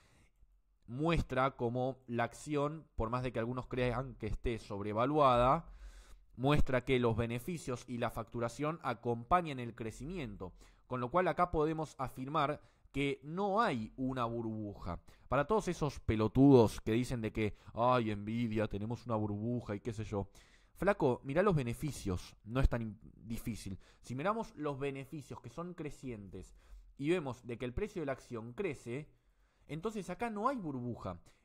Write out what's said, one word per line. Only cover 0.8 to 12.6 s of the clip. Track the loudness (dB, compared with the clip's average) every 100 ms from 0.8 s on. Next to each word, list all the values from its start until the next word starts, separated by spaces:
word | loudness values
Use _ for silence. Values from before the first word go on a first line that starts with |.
| -10
muestra | -2 2 2 2 2 0 0
cómo | -2 0 -2 -4 -4
la | -2
acción, | -2 -4 -4 0 0 -4 -10 -4
por | -2
más | -2
de | -2
que | -2
algunos | -2 -4 -4
crean | 0 0 0 -4 -6
que | -4
esté | -2 -2 -2
sobrevaluada, | -4 -6 -2 0 2 6 6 8 6 4 0 -14 -16 -18 -20 -20 -18 0
muestra | 4 6 6 6
que | 4 4
los | 4 2
beneficios | 0 -4 -6 -8 -6 -8 -6
y | -4
la | -4
facturación | -4 -6 -4 -4 -2 -4 -4
acompañan | -4 -4 -2 -2 2 2 2 -6
el | -8
crecimiento. | -8 -8 -8 -8 -8 -8 -8 -12 -14 -20 -20 -8
Con | -4
lo | 0
cual | 2 2
acá | 2 2
podemos | 2 0 0 -6 -6
afirmar | -8 -8 -2 0 0 -2